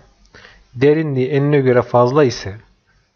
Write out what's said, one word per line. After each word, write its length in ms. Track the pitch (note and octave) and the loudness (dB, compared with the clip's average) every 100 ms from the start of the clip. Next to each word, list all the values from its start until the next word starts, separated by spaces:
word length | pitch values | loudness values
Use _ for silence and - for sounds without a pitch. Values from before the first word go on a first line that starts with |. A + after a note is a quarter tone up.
| _ _ _ - - - _ | _ _ _ -20 -20 -20 _
derinliği 540 | A#2+ C#3 D3+ D#3+ C3 B2+ | -2 0 2 -2 -4 -2
enine 320 | C#3 C#3+ D3 | -2 0 2
göre 220 | C3 B2 | 2 0
fazla 420 | A#2 B2 B2 C#3 | 2 2 2 2
ise 320 | C#3 A2+ - G#2+ - _ _ _ _ | 0 -2 -10 -16 -20 _ _ _ _